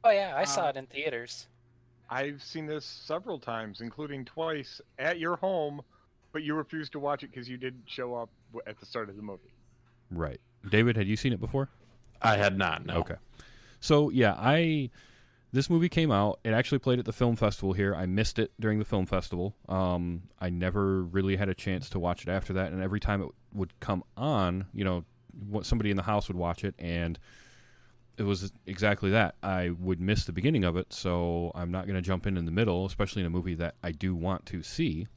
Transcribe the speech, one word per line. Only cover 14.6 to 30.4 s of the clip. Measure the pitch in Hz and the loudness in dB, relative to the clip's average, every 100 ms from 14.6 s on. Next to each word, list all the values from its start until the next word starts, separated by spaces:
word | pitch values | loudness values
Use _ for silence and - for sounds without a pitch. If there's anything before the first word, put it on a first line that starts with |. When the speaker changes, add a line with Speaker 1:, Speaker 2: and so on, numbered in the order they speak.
| 165 156 127 - - - - _ _ | 4 0 -2 -8 -20 -20 -20 _ _
Speaker 3:
this | 123 135 | 0 4
movie | 170 175 | 4 4
came | - 160 | 4 4
out. | 101 104 - | 4 4 0
It | 113 | 2
actually | 110 123 139 | 2 4 2
played | 131 123 | 2 2
at | |
the | 117 | 0
film | - 120 113 | 2 2 4
festival | 107 - 98 | 2 2 0
here. | 95 98 | 2 2
I | 87 92 | 2 0
missed | 95 110 - | 2 0 0
it | 113 - | -2 0
during | 110 107 | 0 0
the | |
film | 104 104 92 | 0 0 0
festival. | 95 - 87 95 - - | -2 -2 -4 -4 -6 -4
Um, | 95 92 90 87 87 90 _ | 0 2 0 -2 -4 -10 _
I | 92 | -4
never | 87 90 98 98 95 | 0 0 2 2 2
really | 87 92 95 95 | 2 0 2 2
had | 101 | 0
a | |
chance | 92 - 92 - | -2 -2 -4 -2
to | 98 | -2
watch | 87 87 | -2 -2
it | - | -2
after | 95 90 | -2 0
that, | 95 92 | -2 -2
and | 90 | -2
every | 92 104 | -2 0
time | - 101 | 0 0
it | 82 - _ | -2 -10 _
would | 101 92 - | -6 -6 -6
come | - 95 - - | -2 -2 -4 -6
on, | 135 131 92 90 95 | 0 2 2 0 -4
you | - | -2
know, | 95 90 82 _ _ - 101 | 0 0 -4 _ _ -14 -6
what, | 104 | -6
somebody | - 120 104 | 0 2 4
in | 98 | 2
the | |
house | 92 104 - | 2 0 0
would | 90 | -2
watch | 85 85 | -2 0
it, | 101 - | -4 -4
and | 85 85 85 80 - - - - - - - - - - | -4 -2 -2 -4 -10 -20 -20 -20 -20 -20 -20 -20 -20 -4
it | |
was | 101 98 95 - - | 0 0 -2 -10 -10
exactly | 95 104 101 98 | 2 2 4 4
that. | 107 98 - | 4 2 0
I | 92 92 90 | -2 0 0
would | 85 90 90 | -2 -2 0
miss | 92 107 | 2 2
the | - | 0
beginning | 85 | 0